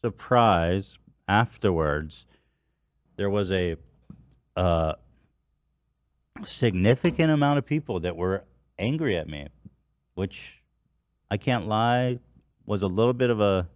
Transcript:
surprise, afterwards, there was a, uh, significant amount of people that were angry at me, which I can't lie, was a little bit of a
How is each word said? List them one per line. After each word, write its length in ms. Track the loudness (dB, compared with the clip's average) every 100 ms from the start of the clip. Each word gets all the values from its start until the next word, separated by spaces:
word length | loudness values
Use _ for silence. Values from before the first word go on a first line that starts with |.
surprise, 960 | -6 -6 0 4 6 4 2 0 -4 -16 _ _ 0
afterwards, 960 | 2 2 0 0 0 0 -2 -6 -14 _ _ _ _ _ _ _ _ _ -6
there 120 | -2
was 220 | -2 0
a, 240 | 0 0 -4 -10 _ _ -20 -20 _ _
uh, 380 | 0 2 2 0 -4 _ _ _ _ _ _ _ _ _ _ _ _ _ -18
significant 880 | -14 -2 0 2 2 2 0 0 2
amount 260 | 2 2 0
of 80 | -2
people 320 | -4 -4 -6
that 160 | -4
were 300 | -4 -2 -2 -6 _ _ -6
angry 380 | -4 -2 -2 -2
at 100 | -4
me, 200 | -10 -14 _ -20 _ _ _ _
which 480 | -8 -8 -8 -20 -20 _ _ _ _ _ _ _
I 40 | -6
can't 300 | -2 -4 -2
lie, 540 | 0 0 0 -2 -6 _ _ _ _
was 180 | -6 -2
a 40 | -2
little 260 | 2 0
bit 180 | 2 0
of 100 | 2
a 280 | 2 2 -2